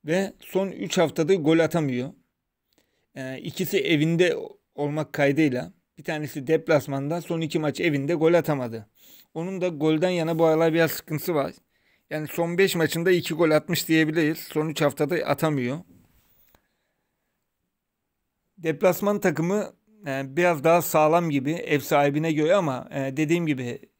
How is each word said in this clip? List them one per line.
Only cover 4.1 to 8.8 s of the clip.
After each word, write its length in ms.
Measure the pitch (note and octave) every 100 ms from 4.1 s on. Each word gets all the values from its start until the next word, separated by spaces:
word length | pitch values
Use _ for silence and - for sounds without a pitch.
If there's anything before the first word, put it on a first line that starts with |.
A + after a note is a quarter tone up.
| E3+ F3 - - - _ -
olmak 380 | D3 D3+ D3+
kaydıyla, 600 | - C#3+ C#3+ D3+ B2 F#2 _ _ -
bir 60 |
tanesi 440 | D3+ D3+ D3+ D3+ C3
deplasmanda, 760 | D#3+ E3 D3+ - C3+ C#3+ E3+
son 200 | - E3
iki 180 | D#3+ E3
maç 200 | D3+ B2+
evinde 340 | F3 C#3+ C#3
gol 200 | E3+ D#3+
atamadı. 560 | E3+ D#3+ C#3+ A#2+ A2